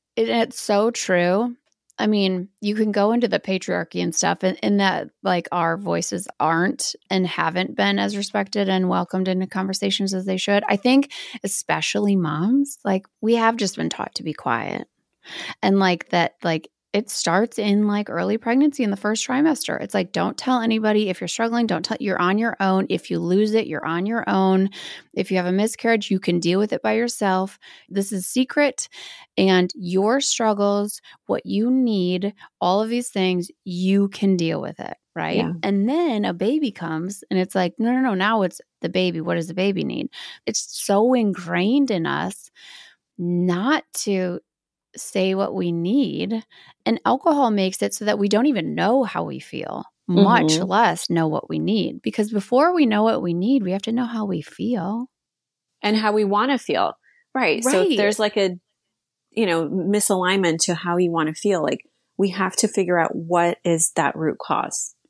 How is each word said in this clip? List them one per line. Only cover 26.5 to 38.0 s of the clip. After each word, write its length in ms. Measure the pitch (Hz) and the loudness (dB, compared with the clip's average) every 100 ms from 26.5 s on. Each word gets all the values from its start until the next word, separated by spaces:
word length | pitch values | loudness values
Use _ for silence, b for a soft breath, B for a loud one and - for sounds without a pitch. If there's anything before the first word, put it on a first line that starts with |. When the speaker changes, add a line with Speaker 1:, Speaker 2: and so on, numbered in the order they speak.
| 185 | 2
Speaker 1:
with 140 | 214 | 0
it 100 | - | 0
by 120 | 220 | 0
yourself. 640 | 220 240 - 202 185 190 - B B B | 0 -2 -2 0 0 -2 -8 B B B
This 220 | 196 196 | -4 -2
is 160 | 196 180 | -2 -2
secret. 640 | 254 254 - 285 262 - B B B B - | 0 0 2 0 -2 -10 B B B B 2
And 320 | 190 185 180 - | 4 6 2 -2
your 440 | 175 185 208 269 | -2 0 2 2
struggles, 800 | 269 - 220 202 202 202 208 - B B - | 0 0 0 2 2 2 -2 -6 B B -4
what 200 | 196 185 | -4 -2
you 240 | 196 233 | 0 2
need, 640 | 262 247 202 180 180 196 - B - | 2 2 2 0 0 -4 -8 B -2
all 220 | 180 196 | 2 2
of 60 | 220 | 0
these 220 | 240 247 | -2 -2
things, 420 | 202 185 180 175 - | 0 0 0 -4 -10
you 440 | 185 175 185 196 202 | -8 -2 2 4 2
can 280 | - 196 180 | 0 2 2
deal 240 | 165 156 | 0 -2
with 200 | - 151 | -6 -10
it." 160 | - - _ | -12 -14 _
Right? 220 | 165 160 185 | -6 -2 0
Speaker 2:
Yeah. 160 | 165 170 | 0 -2
Speaker 1:
And 260 | 196 196 214 | -2 0 0
then 360 | 311 339 220 | 0 0 0
a 100 | 196 | -2
baby 380 | 170 202 302 269 | -2 0 0 -2
comes 500 | - 165 160 180 - - | -4 -6 -6 -6 -8 -4
and 80 | 190 | -2
it's 160 | 185 | 0
like, 200 | 190 180 - | -2 -2 -2
"No, 140 | 226 | 0
no, 80 | 254 | 0